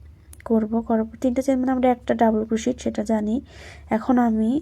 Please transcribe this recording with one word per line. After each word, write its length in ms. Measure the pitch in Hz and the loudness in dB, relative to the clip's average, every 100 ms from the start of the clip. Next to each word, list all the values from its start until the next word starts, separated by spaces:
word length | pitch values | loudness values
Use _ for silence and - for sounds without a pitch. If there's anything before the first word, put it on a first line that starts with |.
| - - - - | -20 -20 -20 -10
করব। 280 | - 220 214 226 | 0 0 2 -2
করার 220 | 226 220 220 | 0 -2 -2
পর 100 | - | -2
তিনটা 200 | 262 254 | -2 0
চেন 140 | 269 254 | 0 0
মানে 140 | 254 | 0
আমরা 160 | 254 254 | 2 2
একটা 220 | 240 - | 2 0
ডাবল 280 | 233 226 214 | 2 2 2
ক্রোশেট, 320 | 220 220 240 247 | 0 -2 -2 -4
সেটা 220 | 226 220 | -4 -4
জানি। 320 | 214 220 214 254 - - - - - | -2 -2 0 -4 -6 -18 -20 -16 -6
এখন 240 | 220 247 247 | -4 2 2
আমি 320 | 233 220 220 285 | 2 2 0 0